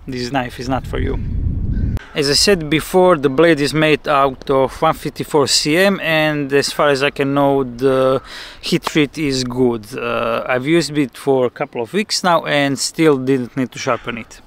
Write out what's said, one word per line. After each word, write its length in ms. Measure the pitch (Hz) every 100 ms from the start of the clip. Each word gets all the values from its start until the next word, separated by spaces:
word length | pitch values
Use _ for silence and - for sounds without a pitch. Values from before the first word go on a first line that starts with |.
| -
this 240 | 127 123
knife 280 | 135 123 -
is 100 | 123
not 160 | 131 -
for 140 | 135
you. 180 | 135 135 - - - - - - - - -
As 160 | - 143
I 40 |
said 360 | 143 - 196 151
before, 480 | 151 - 185 180 170
the 120 | 139
blade 300 | 131 170 156
is 140 | 143
made 340 | 143 156 147 -
out 400 | 147 139 131 -
of 280 | 135 131 -
one 140 | 160
fifty-four 540 | 151 151 - 135 151 127
C 280 | - 151 156
M, 240 | 196 190
and 540 | 151 160 156 147 139
as 180 | 139 131
far 180 | - 151
as 120 | 139
I 80 | 143
can 240 | - 139
know, 300 | 143 139 139
the 580 | 131 120 135 131 131 131 - - - -
heat 220 | - 165
treat 340 | - 165 143 151
is 260 | 151 131
good. 540 | 127 123 127 117 104 127
Uh, 480 | 120 117 117 117 131
I've 200 | 127 131
used 280 | 170 143 147
it 220 | 135 -
for 300 | - 135 123
a 20 |
couple 320 | - 143 127
of 120 | 113
weeks 300 | 190 214 -
now 220 | 185 165 151
and 320 | 147 139 135
still 400 | - - 160 139
didn't 400 | 131 139 120 -
need 140 | 127
to 80 | -
sharpen 400 | - 117 - 117
it. 200 | 110 -